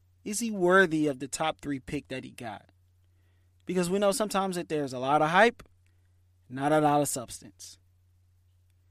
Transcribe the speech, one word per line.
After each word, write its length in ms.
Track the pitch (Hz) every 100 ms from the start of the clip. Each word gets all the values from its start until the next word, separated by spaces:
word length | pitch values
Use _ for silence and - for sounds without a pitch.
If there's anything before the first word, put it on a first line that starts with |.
| _ _
Is 160 | - 208
he 100 | 233
worthy 560 | 208 175 185 185 156 151
of 120 | 127
the 100 | 135
top 320 | - 156 -
three 200 | 147 139
pick 280 | - 147 -
that 160 | 131
he 60 | 127
got?" 360 | 117 117 98 - _ _ _ _ _ _ _ _ _ -
Because 240 | 185 175
we 80 | 196
know 140 | 202
sometimes 440 | 196 214 196 190 175
that 120 | 165
there's 240 | 156 139
a 60 | 127
lot 240 | 131 151
of 80 | 156
hype, 320 | 180 233 233 - _ _ _ _ _ _ _ -
not 240 | 127 143
a 80 | 156
lot 200 | 147 147
of 80 | 143
substance. 720 | 135 113 - - - - - _ _ _ _ _ _ _ _ _ _ _